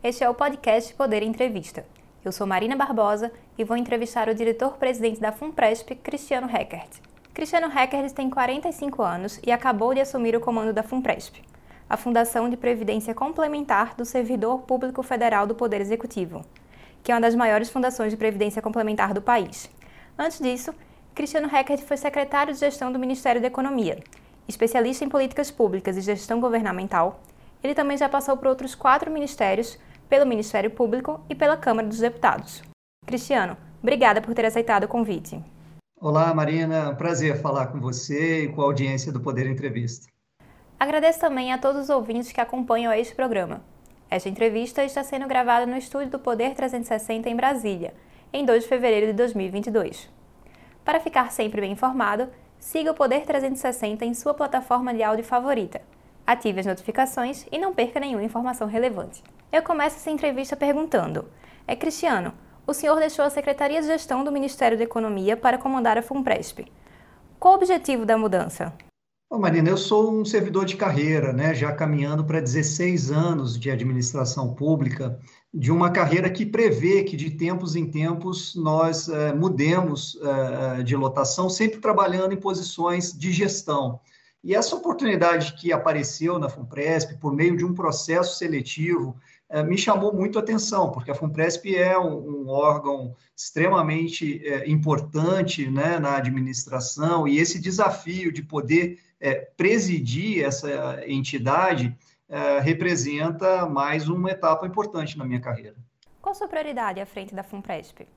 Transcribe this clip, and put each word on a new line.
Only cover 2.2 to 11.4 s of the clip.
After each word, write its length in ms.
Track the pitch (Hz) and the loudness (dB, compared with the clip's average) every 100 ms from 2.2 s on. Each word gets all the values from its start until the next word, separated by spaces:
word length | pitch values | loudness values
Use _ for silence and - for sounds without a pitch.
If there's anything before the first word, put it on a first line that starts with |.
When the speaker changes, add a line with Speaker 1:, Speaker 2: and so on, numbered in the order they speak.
| 185 | -8
Speaker 1:
Eu 80 | |
sou 120 | 185 196 | -4 0
Marina 300 | 185 220 269 | 0 0 0
Barbosa 560 | 277 226 208 208 233 - - - | 0 2 2 2 -4 -8 -18 -6
e 60 | |
vou 140 | 214 240 | -2 -2
entrevistar 500 | 240 233 233 233 220 | 0 -2 -2 -2 0
o 80 | 220 | 0
diretor-presidente 880 | 226 226 262 269 254 240 226 220 | 0 0 -2 0 -2 0 -2 0
da 100 | 214 | -4
FUNPRESP, 600 | 214 302 294 226 220 - 254 | -4 -6 2 2 2 -6 -12
Cristiano 440 | - 285 - 254 254 | -8 -8 -4 -4 -2
Reckert. 420 | 208 - 170 - - - - _ | -4 -4 -10 -16 -20 -20 -20 _
Cristiano 360 | - 311 339 320 | -10 0 0 2
Reckert 420 | 277 262 277 277 | 0 0 0 -4
tem 180 | 277 262 | -4 -4
quarenta 380 | 262 247 269 339 | 0 0 -2 -4
e 60 | |
cinco 280 | 320 285 262 | -6 -6 -2
anos 380 | 190 175 196 - 240 | -2 -2 -6 -6 0
e 20 | |
acabou 440 | 240 262 214 226 | 0 2 2 2
de 80 | 269 | 2
assumir 340 | 269 269 233 226 | 0 0 0 0
o 60 | |
comando 320 | 233 226 220 | 0 -2 0
da 100 | 214 | -2
FUNPRESP, 540 | 220 254 254 - - - | -2 -2 -2 -4 -8 -20